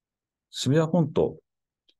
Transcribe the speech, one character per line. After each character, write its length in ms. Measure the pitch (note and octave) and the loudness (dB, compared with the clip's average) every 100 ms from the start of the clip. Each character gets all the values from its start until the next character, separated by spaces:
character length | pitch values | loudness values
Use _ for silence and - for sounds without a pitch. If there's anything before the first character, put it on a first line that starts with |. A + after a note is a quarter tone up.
| _ _ _ _ _ | _ _ _ _ _
渋 240 | - B2+ D3+ | -6 0 0
谷 100 | D#3+ | 2
フ 100 | F3 | 2
ォ 60 | |
ン 100 | D#3 | 0
ト、 260 | - C#3+ - _ _ _ _ _ _ | 0 -2 -4 _ _ _ _ _ _